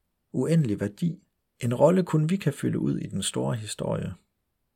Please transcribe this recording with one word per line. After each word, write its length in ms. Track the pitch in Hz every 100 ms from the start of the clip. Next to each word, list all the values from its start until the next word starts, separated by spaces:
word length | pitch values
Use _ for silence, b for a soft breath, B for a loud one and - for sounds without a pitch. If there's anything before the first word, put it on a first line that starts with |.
| _ _ _
uendelig 480 | 131 127 165 135 98
værdi. 420 | 101 - 170 - _ _ _ -
En 140 | 120
rolle 300 | 123 143 185
kun 260 | 180 156 156
vi 60 | 196
kan 160 | 151
fylde 260 | - 123 113
ud 200 | 139 -
i 80 | -
den 160 | 104
store 320 | - 123 135
historie. 600 | 120 107 - - 110 - 90 _ _ _ _ _